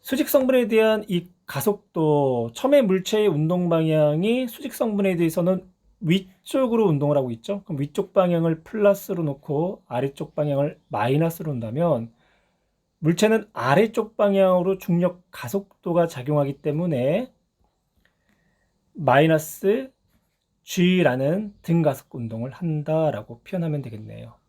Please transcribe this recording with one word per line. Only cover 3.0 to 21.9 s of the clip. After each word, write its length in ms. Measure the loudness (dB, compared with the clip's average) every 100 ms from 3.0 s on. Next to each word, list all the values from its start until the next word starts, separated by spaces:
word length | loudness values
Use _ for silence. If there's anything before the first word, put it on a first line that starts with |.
| 0 0 2
운동 420 | 2 0 0 0
방향이 760 | 0 2 2 2 2 0 -2 -4
수직 260 | -10 -14
성분에 420 | -6 -4 0 0 0
대해서는 500 | -2 0 0 -2 -6 _ _ _
위쪽으로 880 | 0 0 -2 _ -4 -2 0 2 2
운동을 280 | 2 2 0
하고 140 | -2
있죠. 320 | -8 -8 -10
그럼 180 | -8 -6
위쪽 320 | -4 -4 0
방향을 520 | 2 2 2 0 -2
플러스로 580 | -6 2 2 2 -2 -4
놓고 600 | -4 -6 -4 -2 -2 -6 _
아래쪽 480 | -4 -4 -6 -10
방향을 460 | -4 -2 0 -2 -4 _
마이너스로 640 | -4 0 2 0 -4 -8
놓는다면 600 | -6 -6 -2 0 0 -4 _ _ _ _ _ _ _ _ _
물체는 500 | -2 2 2 2 -2
아래쪽 640 | -6 2 2 2 -2 -6 0
방향으로 640 | 0 4 4 4 0 -4
중력 440 | -2 0 0 -4 _
가속도가 760 | -14 -6 -8 -8 _ -2 0 0
작용하기 520 | -4 -2 0 0 -4
때문에 720 | -4 -2 -2 0 0 -2 -4 _ _ _ _ _ _ _ _ _ _ _ _ _ _ _ _
마이너스 1000 | -4 4 6 6 2 0 -4 0 0 -4 _ _ _ _ _ _ _
G라는 920 | -8 0 2 4 2 2 0 -2 -6 _
등가속 520 | 0 2 2